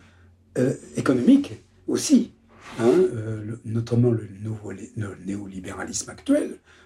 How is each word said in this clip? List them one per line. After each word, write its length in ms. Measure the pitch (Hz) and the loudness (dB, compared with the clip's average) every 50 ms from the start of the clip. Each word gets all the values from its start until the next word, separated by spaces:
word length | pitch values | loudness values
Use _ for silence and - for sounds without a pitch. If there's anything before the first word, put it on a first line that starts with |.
| - _ _ _ _ _ _ _ _ _ - - | -20 _ _ _ _ _ _ _ _ _ -2 -2
euh, 160 | 127 135 139 - - - - | 0 0 -2 -4 -10 -12 -8
économique 680 | - - - 131 123 123 233 277 277 - - 110 - _ _ _ _ - | -2 0 2 2 4 6 6 6 6 6 0 -10 -16 _ _ _ _ -6
aussi, 480 | - - - - - 294 233 - - - _ _ _ - - - - - - | -4 -4 -2 2 4 4 4 4 2 -8 _ _ _ -20 -20 -20 -14 -4 0
hein, 60 | 113 | 4
euh, 560 | 120 151 180 185 - 127 113 107 113 110 107 | 4 6 6 4 2 0 -4 -6 -6 -8 -8
le, 180 | 107 107 113 - - | -8 -10 -12 -10 -8
notamment 460 | 110 110 117 117 - 120 117 120 120 | -4 -4 -4 -2 0 2 4 4 4
le 180 | 113 104 101 98 95 98 | 2 0 -4 -8 -14 -10
nouveau, 300 | 107 110 110 104 104 101 | -10 -10 -10 -8 -10 -12
le 440 | 95 95 110 - - 104 101 98 92 90 90 | -12 -12 -14 -12 -10 -8 -8 -8 -10 -10 -8
néolibéralisme 840 | 95 98 101 101 95 95 95 95 98 - - - - - - - - | -8 -8 -8 -8 -12 -14 -14 -12 -12 -12 -12 -10 -10 -8 -10 -10 -10
actuel, 480 | - - - - 277 302 - - - - _ _ - _ _ | -14 -10 -2 0 0 0 0 -4 -10 -14 _ _ -20 _ _